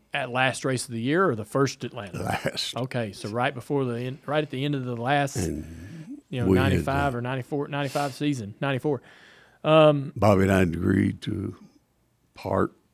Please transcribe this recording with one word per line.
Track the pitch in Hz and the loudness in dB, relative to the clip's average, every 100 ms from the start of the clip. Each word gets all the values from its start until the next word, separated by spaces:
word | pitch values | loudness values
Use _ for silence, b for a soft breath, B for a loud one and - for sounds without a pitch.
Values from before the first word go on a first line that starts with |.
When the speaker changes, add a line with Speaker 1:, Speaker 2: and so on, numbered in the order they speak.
| _ | _
Speaker 1:
at | 143 131 | -6 -4
last | 123 131 - 131 | 0 0 0 -2
race | 127 - | -4 -4
of | |
the | 113 | -4
year | 123 170 190 | 0 2 2
or | 110 | 0
the | 101 | -2
first | 135 135 - | 0 0 0
Atlanta? | 123 120 98 - | -10 -10 -10 -8
Speaker 2:
Last. | - - - - - 117 | -4 -4 -4 -6 -6 -6
Speaker 1:
Okay, | 127 123 107 | -4 -4 -6
so | 95 104 | -8 -8
right | 117 135 | -2 -2
before | 127 - 143 127 | -4 -4 -2 -2
the | 117 | -4
end, | 127 147 - | -6 -10 -4
right | 151 | -4
at | 151 | -2
the | 131 143 | -4 -4
end | 139 | -4
of | 123 | -4
the | 117 | -4
last, | 123 143 139 - | 0 0 0 -2
Speaker 2:
And | 82 73 78 82 98 165 165 294 _ | -4 -4 -10 -14 -16 -16 -16 -18 _
Speaker 1:
you | 127 | -2
know, | 95 | 2
Speaker 2:
we | 95 | 4
had, | |
Speaker 1:
ninety-five | 135 - 76 139 143 | 4 2 0 0 0
Speaker 2:
uh, | 120 | -2
Speaker 1:
or | |
ninety-four, | 120 131 - 143 147 | -4 -6 -4 -4 -4
ninety-five | 143 139 147 143 | -4 -4 -2 -4
season, | 127 147 131 101 - | -2 -2 -2 -6 -6
ninety-four. | 139 131 151 131 b b b b b b | -4 -2 -2 -4 b b b b b b
Um, | 151 156 151 143 135 - | 4 8 8 6 -2 4
Speaker 2:
Bobby | 104 95 | 6 6
and | 95 | 6
I | 95 | 6
agreed | 90 82 98 98 101 98 | 4 2 2 4 2 0
to | - 98 101 - - _ _ _ _ _ _ - | -6 -4 -6 -10 -20 _ _ _ _ _ _ -12
part | 95 95 - _ _ | -2 0 0 _ _